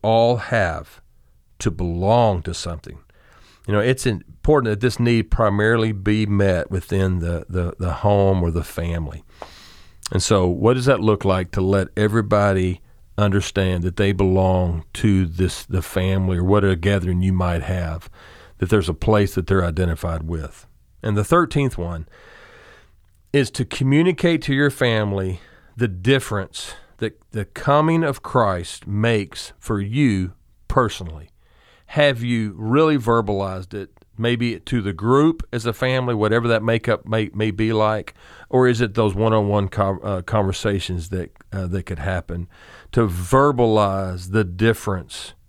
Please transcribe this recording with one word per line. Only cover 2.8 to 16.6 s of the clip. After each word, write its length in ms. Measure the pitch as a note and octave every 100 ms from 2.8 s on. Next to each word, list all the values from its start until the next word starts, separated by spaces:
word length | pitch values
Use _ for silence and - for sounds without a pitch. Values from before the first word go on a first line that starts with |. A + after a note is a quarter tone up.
| - - _ _ _ - - _ -
You 60 | G#2
know, 40 |
it's 280 | A#2 C3 C3
important 640 | G2+ - - - D3+ A#2
that 80 | G#2
this 200 | A#2+ -
need 300 | A#2+ A#2 G#2+
primarily 640 | - G#2+ G2+ G#2+ A#2 A2
be 340 | G2+ G2+ G#2+ G#2
met 460 | G2+ G2 F2+ D2
within 480 | F#2 - G2 F#2+ F2+
the, 260 | E2+ E2+ -
the, 280 | F#2 E2+ -
the 160 | F2+
home 480 | D2 G#2 G2+ G2 F#2+
or 80 | E2+
the 140 | E2
family. 600 | D#2 - E2+ E2+ D2+ D2+ - - - - - - - - -
And 120 | F#2+
so 240 | - G2+ F#2
what 260 | F2 G#2+
does 120 | B2+ B2+
that 160 | A#2
look 220 | G#2+ G2+
like 280 | G2 F#2 F2+
to 100 | -
let 280 | F#2+ G2 F#2 -
everybody 880 | G#2 A2+ G#2 G#2 G2+ F#2+ F#2 F2+ - - - -
understand 680 | G#2 G2 - G2 F#2+ F2+
that 140 | F2+ -
they 140 | G2+
belong 760 | F#2+ F#2+ F#2+ F#2 F#2 F2+ E2 -
to 340 | - A2 F#2+ F2+
this, 380 | E2+ F2+ - -
the 180 | F#2+
family 540 | - F#2+ F#2 F#2+ F#2+ F2+
or 60 |
what 200 | F2+ G#2